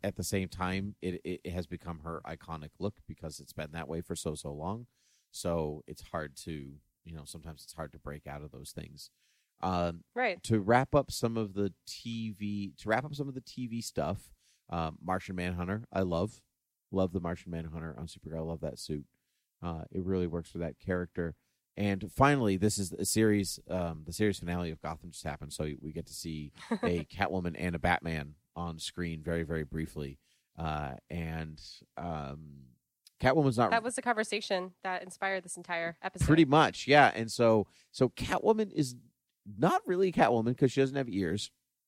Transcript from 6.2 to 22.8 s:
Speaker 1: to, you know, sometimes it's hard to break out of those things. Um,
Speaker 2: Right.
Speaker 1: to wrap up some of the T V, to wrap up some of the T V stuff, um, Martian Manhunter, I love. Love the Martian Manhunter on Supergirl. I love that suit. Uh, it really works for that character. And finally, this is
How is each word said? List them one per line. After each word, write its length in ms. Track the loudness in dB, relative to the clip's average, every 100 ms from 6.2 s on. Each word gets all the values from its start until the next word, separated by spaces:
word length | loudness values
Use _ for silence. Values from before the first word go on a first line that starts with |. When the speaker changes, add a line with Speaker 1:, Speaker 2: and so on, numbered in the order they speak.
| -8 -10
Speaker 1:
to, 300 | -10 -10 -10 -16 _ _
you 100 | -16
know, 100 | -14
sometimes 380 | -14 -16 -14 -16
it's 100 | -16
hard 180 | -12 -12
to 60 | -12
break 280 | -12 -12 -12
out 160 | -12
of 80 | -12
those 220 | -14 -16
things. 380 | -14 -14 -16 -20 _ _ _ _ _
Um, 420 | -2 0 0 -2 -8
Speaker 2:
Right. 280 | -2 -2 -2
Speaker 1:
to 160 | 2 2
wrap 340 | 6 4 6
up 160 | 2 2
some 260 | -2 -2 -2
of 160 | -2
the 180 | -2 -2 -4 -14
T 440 | -12 -8 -6 -6
V, 420 | -6 -6 -4 -6 -6
to 100 | 0
wrap 140 | 0 0
up 80 |
some 140 | -4 -6
of 60 |
the 60 | -8
T 260 | -10 -8 -6
V 140 | -6
stuff, 520 | -6 -2 -2 -2 -8 -20 _ _ -8
um, 280 | -4 -4 -4
Martian 320 | -4 -4 -4 -4
Manhunter, 480 | -4 -2 -2 -4 -2
I 100 | 0
love. 400 | 2 2 0 -4 _ _ _ _ _
Love 220 | 0 2
the 80 | 0
Martian 300 | -4 -6 -6
Manhunter 440 | -8 -6 -8 -8 -8
on 80 | -12
Supergirl. 300 | -12 -10 -6
I 40 |
love 180 | -6 -4
that 180 | -6 -6
suit. 280 | -6 -6 -6 _ _ _ _ _
Uh, 220 | -8 -6 -6
it 140 | -4
really 240 | 0 2 2
works 220 | -2 -6
for 80 | -6
that 200 | -6 -4
character. 560 | -2 -2 -2 -4 -4 -4 _ _ _ -2
And 340 | 0 0 -2
finally, 440 | 4 6 6 4 4
this 220 | 4
is 140 | 2